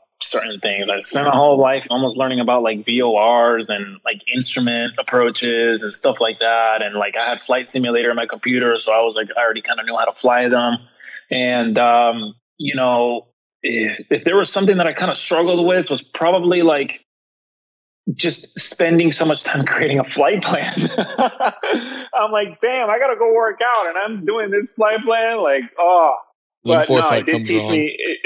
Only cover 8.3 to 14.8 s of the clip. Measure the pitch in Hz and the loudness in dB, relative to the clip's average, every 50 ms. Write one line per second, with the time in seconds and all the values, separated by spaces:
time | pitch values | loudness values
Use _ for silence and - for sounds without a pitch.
8.3 | - 107 - 127 127 123 123 120 117 113 - 110 110 113 117 117 110 110 110 101 | -8 -8 -4 -2 -2 0 2 0 0 0 0 2 2 4 2 2 0 -2 -6 -4
9.3 | - 117 120 113 110 113 - - 113 110 110 117 117 113 113 110 - - - 127 | -2 0 0 0 -2 -2 -4 -6 -6 -6 -6 -4 -4 -2 -2 -2 -2 0 0 2
10.3 | 120 123 123 123 123 120 120 120 120 120 123 _ _ _ - - - - - - | 2 2 2 2 2 2 0 0 -2 -4 -8 _ _ _ -20 -20 -20 -16 -10 -6
11.3 | - 127 127 123 123 123 117 113 107 120 120 120 120 120 120 117 117 117 107 107 | -4 -2 0 0 0 0 0 0 2 2 4 4 4 4 4 2 0 -2 -6 -12
12.3 | 101 _ _ _ _ - 156 139 139 135 127 127 123 120 120 120 120 113 - _ | -14 _ _ _ _ -10 -8 -6 -2 0 0 0 2 2 0 0 -2 -6 -8 _
13.3 | _ _ _ _ _ _ - - 117 113 110 107 104 - - - 139 143 - 160 | _ _ _ _ _ _ -6 -4 -4 -2 -4 -4 -6 -6 -6 -4 -2 0 0 2
14.3 | 185 202 185 - - 196 196 196 196 180 | 2 2 0 0 0 0 2 2 4 2